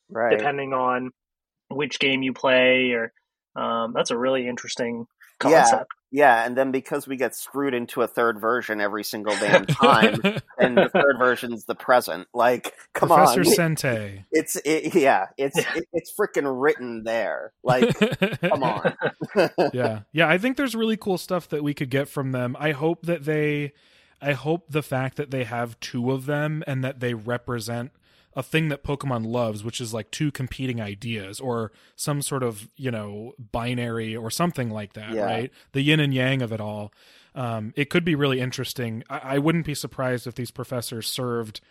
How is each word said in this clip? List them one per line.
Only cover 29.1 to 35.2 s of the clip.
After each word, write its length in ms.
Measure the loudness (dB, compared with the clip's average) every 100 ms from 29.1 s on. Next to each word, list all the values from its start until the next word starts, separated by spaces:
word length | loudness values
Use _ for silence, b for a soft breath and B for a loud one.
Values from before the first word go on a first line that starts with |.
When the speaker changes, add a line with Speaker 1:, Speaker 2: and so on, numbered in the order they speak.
| -4 -2
Speaker 3:
loves, 380 | -2 -2 -2
which 160 | -8 -8
is, 140 | -8
like, 160 | -8 -8
two 200 | -4 -4
competing 480 | -2 -8 -6 -6 -6
ideas 600 | -8 -8 -8 -8 -8 -8
or 320 | -4 -4 -4 b b -8
some 240 | -4 -4
sort 220 | -4 -2
of, 260 | -4 -4 -14 -8
you 140 | -6
know, 420 | -6 -8 -10 -14 -16
binary 760 | -8 -6 -4 -4 -4 -4 -6
or 160 | -6 -6
something 380 | -2 -2 -2 -4
like 220 | -6 -10
that, 200 | -12 -8
Speaker 1:
Yeah. 100 | -4